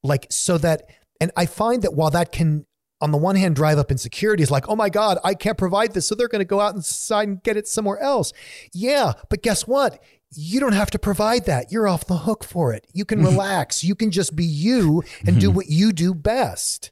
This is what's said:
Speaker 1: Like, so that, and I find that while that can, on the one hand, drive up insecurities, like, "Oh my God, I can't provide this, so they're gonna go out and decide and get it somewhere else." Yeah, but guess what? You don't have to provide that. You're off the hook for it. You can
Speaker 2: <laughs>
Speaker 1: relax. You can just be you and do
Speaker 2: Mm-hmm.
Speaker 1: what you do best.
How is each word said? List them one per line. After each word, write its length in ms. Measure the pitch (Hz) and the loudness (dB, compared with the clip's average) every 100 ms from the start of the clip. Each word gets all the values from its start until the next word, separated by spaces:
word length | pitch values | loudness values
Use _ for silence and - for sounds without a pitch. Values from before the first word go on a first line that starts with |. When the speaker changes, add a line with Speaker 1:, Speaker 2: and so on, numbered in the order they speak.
Speaker 1:
Like, 220 | 135 143 - | 0 -2 -2
so 280 | - - 170 | -6 0 0
that, 240 | 165 160 - - _ _ | 2 -2 -6 -20 _ _
and 120 | 170 - | -4 -2
I 100 | 175 | -4
find 360 | - 220 247 | 0 0 0
that 120 | 190 | 0
while 160 | 147 156 | 0 0
that 200 | 165 170 | 0 -2
can, 360 | - 165 151 - _ _ _ | 0 0 0 -4 _ _ _
on 100 | 151 | 0
the 80 | 147 | 2
one 160 | 170 | 2
hand, 220 | 196 190 143 | 2 2 2
drive 220 | 151 156 | 4 4
up 120 | 143 | 2
insecurities, 600 | 131 117 - 208 208 147 | -2 -4 -4 0 2 2
like, 180 | 139 - | 2 0
"Oh 80 | 214 | 0
my 140 | 208 | 0
God, 280 | 196 214 180 | 2 2 2
I 100 | - | 0
can't 240 | 190 208 220 | -2 -2 -2
provide 340 | 185 196 220 | 0 0 0
this, 120 | 196 - | -2 -4
so 80 | |
they're 140 | 214 240 | -2 -2
gonna 160 | 214 | -2
go 160 | 185 202 | 0 0
out 140 | 208 | 0
and 80 | 196 | -2
decide 420 | 160 - - 214 214 | -8 -8 -2 -2 -2
and 140 | 190 | -2
get 140 | - 214 | -2 -2
it 100 | 208 | -2
somewhere 320 | - 208 202 | -4 -2 -2
else." 340 | 269 269 170 - - - - | 0 0 -2 -6 -20 -20 -16
Yeah, 420 | 175 233 285 208 110 - | -6 0 2 0 -2 -6
but 140 | 202 | -4
guess 240 | 226 196 - | 0 -2 0
what? 340 | 269 254 - _ _ _ - | 0 0 -2 _ _ _ -14
You 240 | 156 226 | -4 -2
don't 120 | 269 | 2
have 180 | 202 208 | 2 0
to 60 | - | -2
provide 480 | - 190 214 247 180 | -2 0 2 0 0
that. 260 | 135 123 | -2 -2
You're 160 | 214 208 | -2 0
off 180 | 170 - | 0 -2
the 120 | 180 | -2
hook 260 | 156 220 | -2 -4
for 280 | - 175 147 | -6 -2 -2
it. 140 | 107 _ | -2 _
You 120 | 170 | -8
can 200 | 208 214 | -2 2
Speaker 2:
<laughs> 0 | |
Speaker 1:
relax. 580 | 143 - 196 190 139 - | 4 4 2 -2 -2 -2
You 120 | 165 196 | -2 0
can 140 | 220 | 0
just 240 | 180 180 156 | 0 -2 -2
be 80 | |
you 580 | 170 147 190 254 170 160 - - 95 | -2 0 0 2 4 2 -2 -4 2
and 140 | 90 | 4
do 80 | 98 | 6
Speaker 2:
Mm-hmm. 80 | 95 | 2
Speaker 1:
what 100 | 190 | 2
you 220 | 151 214 | 2 2
do 220 | 175 175 | 2 0
best. 760 | 175 175 240 240 - - - - | 0 0 0 0 -2 -8 -8 -12